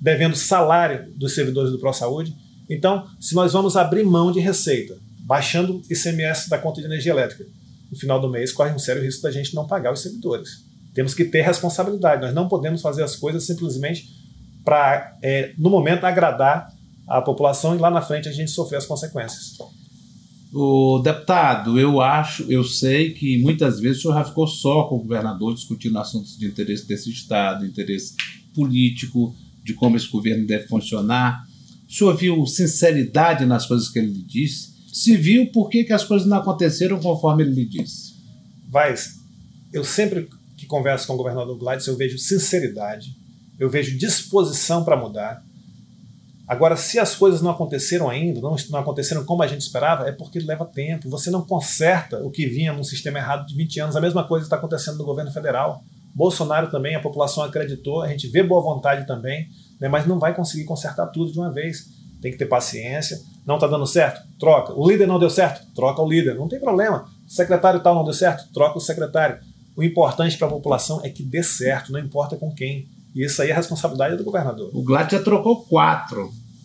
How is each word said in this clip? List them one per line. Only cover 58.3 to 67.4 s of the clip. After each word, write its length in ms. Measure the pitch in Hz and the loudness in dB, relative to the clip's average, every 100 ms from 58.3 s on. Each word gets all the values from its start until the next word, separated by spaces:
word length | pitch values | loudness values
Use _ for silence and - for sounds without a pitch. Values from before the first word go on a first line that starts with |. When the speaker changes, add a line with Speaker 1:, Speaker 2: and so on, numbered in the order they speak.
| 156 | 2
Speaker 1:
boa 220 | 180 180 | 4 4
vontade 420 | 160 135 139 139 - | 2 0 0 0 -4
também, 420 | 117 127 151 160 - - - | -8 -6 -8 -10 -16 -20 -8
né, 80 | 135 | -2
mas 200 | 147 160 | 0 2
não 100 | 180 | 2
vai 160 | 160 | 0
conseguir 300 | 175 165 156 | 0 -4 -6
consertar 420 | 151 156 151 - 165 | -8 -8 -6 -6 -6
tudo 260 | 160 160 | -4 -6
de 60 | 156 | -4
uma 140 | 175 | -6
vez. 400 | 135 160 - - - - - | -6 -8 -10 -16 -20 -20 -10
Tem 120 | 127 | -10
que 60 | 131 | -6
ter 80 | 131 | 0
paciência. 720 | 123 - 113 120 147 156 - - - 139 | 0 0 -6 -8 -6 -6 -8 -14 -10 -4
Não 140 | 147 | 2
tá 80 | 151 | 2
dando 180 | 143 139 | 2 0
certo? 420 | 170 143 - - - | 2 2 0 -14 2
Troca. 340 | 156 151 - | 6 6 4
O 160 | 139 165 | 2 4
líder 180 | 208 185 | 6 4
não 120 | 180 | 4
deu 100 | 170 | 4
certo? 340 | 170 175 - - - | 4 2 0 -12 -2
Troca 260 | 131 139 | 0 2
o 80 | 156 | 2
líder. 240 | 165 135 | 2 2
Não 140 | 120 160 | -2 -6
tem 120 | 269 | -4
problema. 460 | 277 190 220 139 - - - | 0 2 2 0 -6 -20 -6
O 40 | |
secretário 480 | - | -2